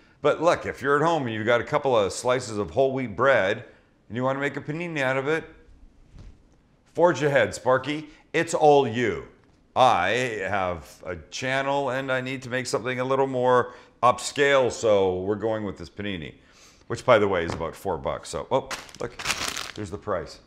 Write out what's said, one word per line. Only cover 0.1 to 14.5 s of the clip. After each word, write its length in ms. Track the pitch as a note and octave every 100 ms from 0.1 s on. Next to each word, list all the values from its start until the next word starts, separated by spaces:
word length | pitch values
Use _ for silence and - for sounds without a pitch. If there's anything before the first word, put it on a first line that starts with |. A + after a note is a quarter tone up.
| _
But 200 | D3 B2+
look, 240 | E3 D3+ F#3+
if 160 | -
you're 140 | C3+ C#3+
at 100 | D#3+
home 180 | E3 B2
and 80 | A2
you've 100 | A2
got 140 | A#2+
a 60 | G#2+
couple 320 | D3+ C#3+ A#2
of 160 | F#2+
slices 440 | - B2 B2+ A2 G#2
of 140 | F#2+
whole 220 | E2 C3+
wheat 200 | C3 B2
bread 520 | G2 C3+ B2 F#2+ A2+ - - _ _ -
and 80 | G#2+
you 80 |
wanna 160 | C3 C3+
make 160 | C#3 C#3
a 60 |
panini 400 | B2 D#3 F3 D#3
out 160 | C3 C3
of 100 | C3+
it, 160 | D#3+ - - - - - _ _ - - - _ _ _ _ _
forge 280 | - F3 C3+
ahead, 320 | D3 C#3 G#2
Sparky. 560 | F#2+ B2 C3 C3 D3+ D#3 - _
It's 220 | D#3 E3
all 340 | - D3+ C#3+ B2+
you. 400 | A2+ A#2 D#2 - - _ _ _ -
I 640 | B2+ F#2+ F#2 A#2 B2 G#2+ F#2
have 560 | G2 F2+ F2 D2+ - -
a 120 | F2 -
channel 600 | - C3 C3+ C3+ C#3 C#3
and 200 | C3 C3+
I 120 | C3
need 200 | B2+ C3
to 60 | B2+
make 180 | B2+ B2
something 340 | C3 A#2 B2+
a 20 |
little 240 | B2+ C3+ C3+
more 460 | B2+ B2 B2 A#2+ - - _
upscale, 720 | B2 A#2+ - - C#3+